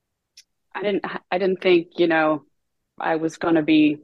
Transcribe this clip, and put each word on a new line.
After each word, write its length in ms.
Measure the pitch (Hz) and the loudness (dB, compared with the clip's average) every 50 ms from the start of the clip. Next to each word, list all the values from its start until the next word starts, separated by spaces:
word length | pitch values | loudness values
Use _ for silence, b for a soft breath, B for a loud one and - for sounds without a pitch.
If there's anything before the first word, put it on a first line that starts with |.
| _ _ _ _ _ _ _ - - _ _ _ _ _ - | _ _ _ _ _ _ _ -20 -20 _ _ _ _ _ -10
I 80 | - | -6
didn't, 240 | 190 208 202 175 - 180 180 - _ - | -4 -2 -2 -2 -4 -6 -10 -10 _ -6
I 80 | 185 | -4
didn't 240 | 185 196 190 190 185 | -2 0 -2 -2 0
think, 280 | - 185 180 170 170 - - | 2 2 2 2 2 -2 -2
you 100 | - 175 | -2 0
know, 380 | 170 160 160 156 156 156 143 - _ _ _ _ _ _ _ _ _ _ - | 2 2 2 2 0 0 -2 -6 _ _ _ _ _ _ _ _ _ _ -8
I 180 | - 175 165 | -4 -4 -4
was 200 | 156 160 160 160 | -2 -4 -6 -6
gonna 240 | - - 170 165 160 | -4 -2 0 0 0
be 380 | 151 156 156 156 151 147 147 147 | 2 2 2 4 4 2 0 -4